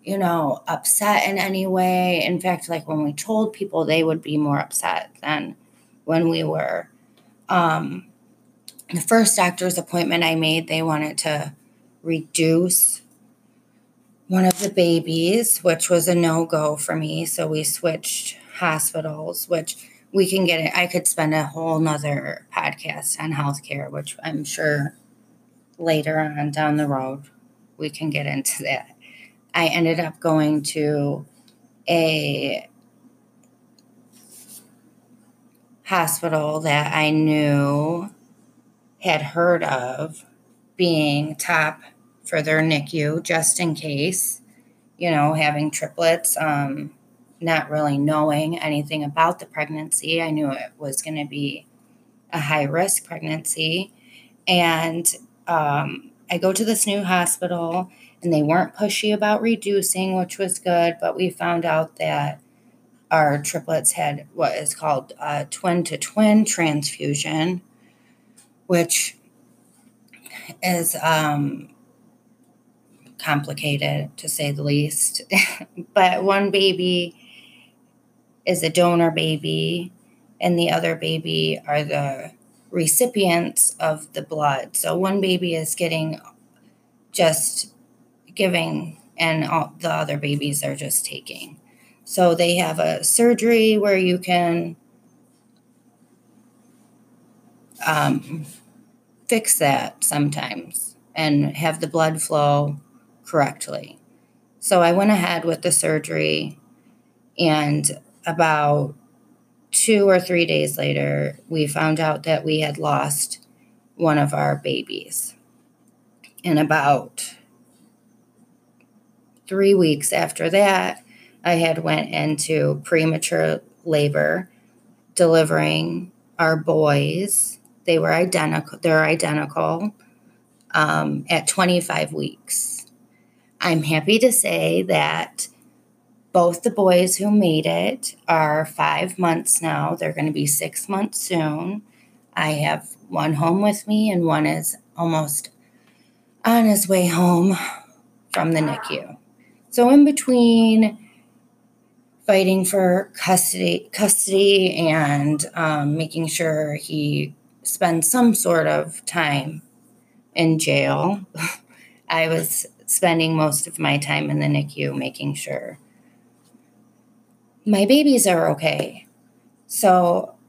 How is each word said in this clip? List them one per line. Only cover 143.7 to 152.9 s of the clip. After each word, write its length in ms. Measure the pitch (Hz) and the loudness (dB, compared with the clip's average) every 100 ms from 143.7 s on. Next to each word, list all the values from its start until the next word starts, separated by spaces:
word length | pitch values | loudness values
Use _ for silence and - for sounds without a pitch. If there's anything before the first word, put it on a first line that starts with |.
| 208 - | 0 -2
me, 240 | 214 214 | 0 0
and 140 | 180 165 | 0 0
one 200 | 156 151 | 0 0
is 300 | 160 156 - _ - | -2 -6 -10 _ -6
almost 520 | 170 156 151 147 - _ _ _ _ _ _ _ _ _ | -2 -2 -2 -6 -10 _ _ _ _ _ _ _ _ _
on 220 | 226 233 220 | 2 4 6
his 240 | 208 180 | 4 2
way 180 | 190 180 | 2 2
home 500 | 170 180 170 185 185 - - - _ _ _ _ | 4 4 6 4 2 -4 -12 -18 _ _ _ _
from 180 | - 165 | -2 0
the 80 | 160 | 0
nicu. 560 | 151 143 - 71 - - _ _ _ _ _ | 0 -4 -6 -8 -10 -18 _ _ _ _ _
So 200 | - 240 | 2 8
in 140 | 285 | 10
between 1040 | 294 285 - 247 240 226 226 220 220 208 - _ _ _ _ _ _ _ _ _ _ _ - | 8 6 2 6 8 8 8 6 4 2 -12 _ _ _ _ _ _ _ _ _ _ _ 2
fighting 380 | 190 190 190 185 | 4 6 4 2
for 480 | 196 185 | 2 4